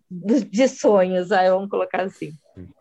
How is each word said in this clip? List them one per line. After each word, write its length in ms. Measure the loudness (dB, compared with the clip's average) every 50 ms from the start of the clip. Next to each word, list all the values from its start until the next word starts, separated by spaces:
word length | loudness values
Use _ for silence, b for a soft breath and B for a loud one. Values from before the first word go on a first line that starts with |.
| _ _
do, 340 | -16 -8 -2 0 0 0 0
de 240 | -2 0 2 2
sonhos, 640 | 2 0 0 2 4 4 4 4 2 0 -2 -2 0
aí 180 | 2 2 4 4
vamos 200 | 2 2 -2 -4
colocar 320 | -4 -4 -4 -4 -4 -4
assim. 320 | -6 -6 -8 -12 -16 -16 -16 -20 _ _ _ -20 -20 -20 -20 _